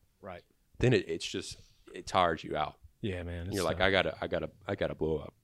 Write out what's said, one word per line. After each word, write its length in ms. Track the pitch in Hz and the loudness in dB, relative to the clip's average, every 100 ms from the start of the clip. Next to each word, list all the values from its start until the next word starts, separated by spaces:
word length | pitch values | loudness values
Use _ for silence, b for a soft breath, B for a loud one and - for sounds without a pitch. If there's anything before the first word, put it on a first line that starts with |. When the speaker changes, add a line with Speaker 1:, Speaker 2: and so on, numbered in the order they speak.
| _ _ | _ _
Speaker 1:
Right. 220 | 98 87 - _ _ - | -16 -16 -18 _ _ 0
Speaker 2:
Then 120 | 123 | 4
it, 160 | 113 85 | 4 2
it's 180 | 82 - | -4 -4
just, 300 | 98 - - - _ - | -6 -8 -12 -18 _ -18
it 120 | 92 90 | -14 -2
tires 380 | 95 87 82 | 4 4 2
you 140 | 80 76 | -2 -2
out. 180 | 73 - - _ | -4 -6 -20 _
Speaker 1:
Yeah, 200 | 110 90 | -6 -4
man, 240 | 87 87 87 | -6 -6 -4
it's 80 | 101 | 0
Speaker 2:
You're 80 | |
like, 140 | 82 80 | 0 2
Speaker 1:
tough. 80 | 95 | 4
Speaker 2:
"I 40 | |
gotta, 240 | 95 82 - | 4 2 0
I 80 | 87 | -2
gotta, 220 | 85 78 - - | -2 -4 -6 -6
I 60 | 101 | -2
gotta 200 | 82 71 | -2 0
blow 220 | 78 78 | 0 0
up," 140 | - - | -4 -16